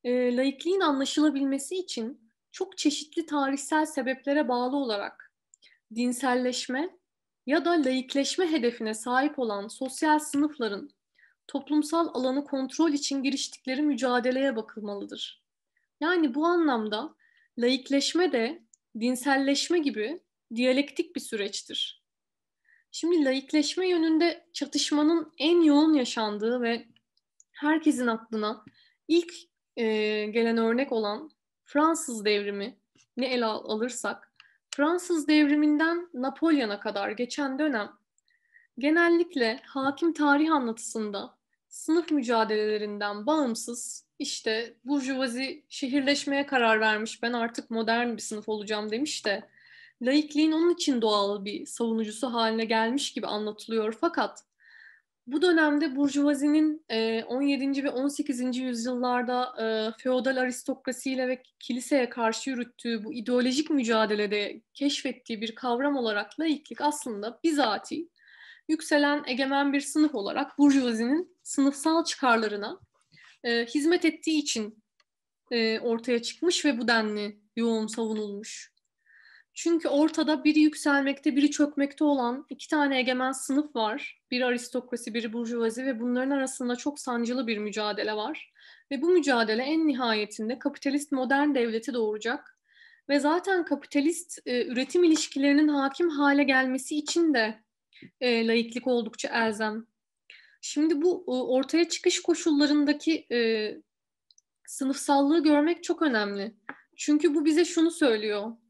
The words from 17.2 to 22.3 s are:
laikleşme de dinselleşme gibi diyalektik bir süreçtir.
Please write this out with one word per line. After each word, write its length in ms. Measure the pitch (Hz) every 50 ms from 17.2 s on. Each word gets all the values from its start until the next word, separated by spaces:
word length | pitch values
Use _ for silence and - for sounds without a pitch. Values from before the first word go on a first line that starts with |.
| _ _ _ _ _ _ _
laikleşme 720 | - 233 247 262 254 - - 277 277 277 - - 320 359 320
de 320 | 277 240 226 240 330 - _ _ _ _ _ _ _ 220
dinselleşme 800 | 226 247 254 247 - 285 269 277 277 277 285 277 - - 339 359
gibi 440 | 294 277 208 214 214 240 320 359 _ _ _ _ _ _ 226
diyalektik 600 | 220 247 254 254 269 285 285 - - 339 - -
bir 60 | 262
süreçtir. 840 | - - 226 208 196 214 - - - - - - - - - _ _ _ _ _ _ _